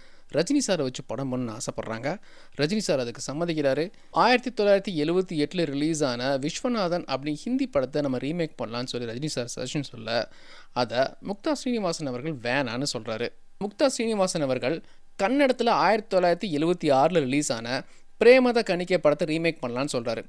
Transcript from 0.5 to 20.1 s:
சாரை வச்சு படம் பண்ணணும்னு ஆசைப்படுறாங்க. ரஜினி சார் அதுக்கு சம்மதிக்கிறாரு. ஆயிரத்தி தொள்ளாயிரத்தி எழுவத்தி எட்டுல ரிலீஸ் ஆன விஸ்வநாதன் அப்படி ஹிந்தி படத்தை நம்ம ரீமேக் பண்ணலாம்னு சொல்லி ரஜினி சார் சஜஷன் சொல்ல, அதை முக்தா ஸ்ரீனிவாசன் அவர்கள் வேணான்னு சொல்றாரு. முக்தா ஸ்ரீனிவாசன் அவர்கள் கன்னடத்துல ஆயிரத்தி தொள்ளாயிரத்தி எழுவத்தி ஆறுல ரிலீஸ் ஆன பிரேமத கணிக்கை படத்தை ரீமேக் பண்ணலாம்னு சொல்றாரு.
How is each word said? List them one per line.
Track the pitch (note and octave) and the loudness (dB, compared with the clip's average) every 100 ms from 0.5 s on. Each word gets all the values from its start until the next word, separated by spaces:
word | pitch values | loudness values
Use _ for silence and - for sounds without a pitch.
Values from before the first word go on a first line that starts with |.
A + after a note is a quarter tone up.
| C#4+ B3 | 2 2
சாரை | F3 | 0
வச்சு | C3 - - | 0 -4 -8
படம் | A2+ C#3 | -6 -4
பண்ணணும்னு | B2+ A#2+ | -4 -4
ஆசைப்படுறாங்க. | A2 - - G#2+ A2+ C3+ F#3+ - - - - | -6 -8 -8 -6 -6 -4 -6 -10 -20 -16 -4
ரஜினி | D3+ G#3+ | 0 0
சார் | - C#3+ | 0 0
அதுக்கு | A#2+ A#2 - | -2 -6 -8
சம்மதிக்கிறாரு. | C#3+ E3+ D#3 C#3 C3+ F3 - - | -4 -2 0 2 2 -2 -8 -4
ஆயிரத்தி | - G#3 B3+ B3+ - | 2 4 4 0 0
தொள்ளாயிரத்தி | G#3 G3 G3+ E3 D3+ | 4 4 4 -2 0
எழுவத்தி | F3+ F#3 D#3+ D3 | 0 0 -2 -2
எட்டுல | F#3 | 0
ரிலீஸ் | D#3 C#3 D3+ D#3 | -2 0 -2 0
ஆன | C#3+ A#2+ C3 C#3 | 0 0 0 0
விஸ்வநாதன் | D3 - B3+ A#3 F3 F3 | -2 -4 -2 0 0 -2
அப்படி | D3+ B3 D3+ | -2 -4 -4
ஹிந்தி | D3 - C4 C4 | -6 -4 -2 0
படத்தை | C#3+ C3 D3 | 0 0 -2
நம்ம | C#3+ B2+ | -2 -2
ரீமேக் | C3 F3 D#3 - | -2 -4 -4 -6
பண்ணலாம்னு | A2 A#2 | -6 -6
சொல்லி | B2+ B2 A#2 | -6 -6 -6
ரஜினி | A#2 D3+ | -6 -4
சார் | C3+ | -4
சஜஷன் | A#2 - B2+ D3+ | -6 -6 -6 -6
சொல்ல, | C3+ A#2 A2 A#2 - - - - - | -6 -10 -2 -2 -2 -10 -20 -20 -8
அதை | - A#2 A#2+ | -2 0 2
முக்தா | C3+ - - G3+ D#4+ | 0 -2 -8 -4 -2
ஸ்ரீனிவாசன் | C#4 C4 A#3 F#3 - C#3+ | -2 -2 -2 -2 -2 -4
அவர்கள் | B2 D3+ | -6 -6
வேணான்னு | C#3+ A#2 C3 B2+ A#2+ C#3+ A#2+ | -4 0 0 0 -2 -4 -4
சொல்றாரு. | A2+ A2 A#2+ - - - | -6 -4 -4 -6 -18 -10
முக்தா | G3+ - C#4+ | -10 0 0
ஸ்ரீனிவாசன் | - A3+ G#3+ F#3 F3 | 2 -2 0 0 0
அவர்கள் | C#3 B2+ B2 D#3+ - - - - | 0 0 0 -4 -6 -20 -18 -2
கன்னடத்துல | G3 C#4 C#4 B3 A#3 | 0 4 4 4 2
ஆயிரத்தி | E3 E3+ A3 - F#3 | 4 4 2 2 2
தொள்ளாயிரத்தி | F3 E3+ G#3+ C#3+ | 4 2 0 0
எழுவத்தி | D#3+ F3+ | 2 2
ஆறுல | D3+ C3+ D#3 F3+ | 4 6 6 4
ரிலீஸ் | C3 C#3+ D3 | 2 0 0
ஆன | A#2 A#2 C3 - - - - | -4 -2 -6 -6 -18 -20 4
பிரேமத | A3+ C4 B3 A#3 | 8 8 8 2
கணிக்கை | G#3+ F3 F3+ F3+ | 0 -2 2 4
படத்தை | D3+ D3 D#3+ D#3+ | 4 2 0 0
ரீமேக் | E3 - B2 | 0 -2 -4
பண்ணலாம்னு | A#2+ D3 | -4 -2
சொல்றாரு. | B2+ A#2 | -2 -2